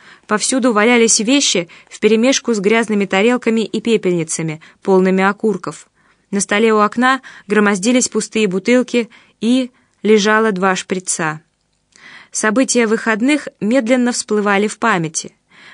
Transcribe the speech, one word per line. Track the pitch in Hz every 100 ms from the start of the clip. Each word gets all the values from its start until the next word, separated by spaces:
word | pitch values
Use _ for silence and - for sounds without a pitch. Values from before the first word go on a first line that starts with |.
| - - -
Повсюду | 214 - 254 254
валялись | 208 220 240 226 -
вещи | 214 285 - 185 170 - _
вперемешку | - 208 220 254 269 -
с | 214
грязными | 190 226 214 208
тарелками | 196 190 226 247 233 226
и | 208 220
пепельницами, | 233 214 185 175 160 - 160 156 - _
полными | - 190 185 190
окурков. | 196 202 226 185 151 - - _ _ _ -
На | 196
столе | - 208 226
у | 214
окна | 208 233 254 262 - - -
громоздились | 214 202 202 220 254 -
пустые | 220 - 220 208
бутылки | 185 233 247 247 240 220 - _ -
и | 220 262 247 _ _ _
лежало | 208 214 208 214 220
два | 185 190 185
шприца. | - 185 185 - 160 156 _ _ _ _ _ _ - - -
События | - 220 214 254 240 220
выходных | 220 226 214 262 294 - -
медленно | 202 269 226 254 240
всплывали | 240 - 214 202 196 208
в | -
памяти. | 233 185 156 - - _ _ - -